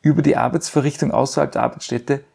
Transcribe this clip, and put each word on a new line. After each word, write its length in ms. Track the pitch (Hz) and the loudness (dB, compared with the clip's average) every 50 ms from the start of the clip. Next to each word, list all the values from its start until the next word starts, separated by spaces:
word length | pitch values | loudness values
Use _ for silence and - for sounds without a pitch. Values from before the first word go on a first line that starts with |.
über 220 | - 156 147 151 | 4 2 2 4
die 140 | 147 147 127 | 4 2 2
Arbeitsverrichtung 760 | - 120 123 - - - - - 151 131 147 147 - 151 - | 2 2 0 0 -2 -6 -2 -2 0 0 0 -2 0 -2 0
außerhalb 400 | - 110 131 135 - 143 143 135 | 2 0 0 0 0 -2 -2 0
der 100 | - 117 | 0 -2
Arbeitsstätte 640 | 117 123 - - - - 120 120 120 - 143 135 - _ | -2 -2 -2 -6 -8 -6 -6 -6 -2 -2 -4 -4 -4 _